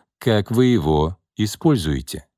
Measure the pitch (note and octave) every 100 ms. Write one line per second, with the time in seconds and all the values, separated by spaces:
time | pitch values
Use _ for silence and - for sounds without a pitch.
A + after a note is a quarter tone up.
0 | _ _ - G#2+ G#2 A#2 B2+ A#2 D2+ D2+
1 | D#2 F#2 _ - G#2+ - E3 C#3 D#2 C#2
2 | - - -